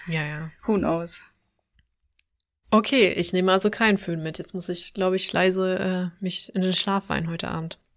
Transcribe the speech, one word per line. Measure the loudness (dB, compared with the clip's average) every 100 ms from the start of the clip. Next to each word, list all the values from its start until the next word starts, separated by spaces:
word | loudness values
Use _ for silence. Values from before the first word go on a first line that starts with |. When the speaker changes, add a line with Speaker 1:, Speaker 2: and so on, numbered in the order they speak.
| -6
Speaker 1:
Ja, | -4
ja. | -2 -6 -10 -10 0
Speaker 2:
who | 0
knows? | 2 -2 -2 -8 -12 _ _ _ _ _ _ _ _ _ _ _ _ _ 2
Speaker 1:
Okay, | 2 4 4 4
ich | 4 0
nehme | 2 4
also | 4 2
keinen | 2 2 2
Föhn | 0 -6
mit. | -6 -8
Jetzt | -10
muss | -10 -6
ich, | -6 -6
glaub | -2 0
ich, | 2 2
leise, | 2 2 2 0 0 0 -2 -2
äh, | -4
mich | -6 -4 -6
in | -2
den | 0
Schlaf | 0 0 -2 0
weinen | -4 -2
heute | -4 -6
Abend. | -6 -8 -12 _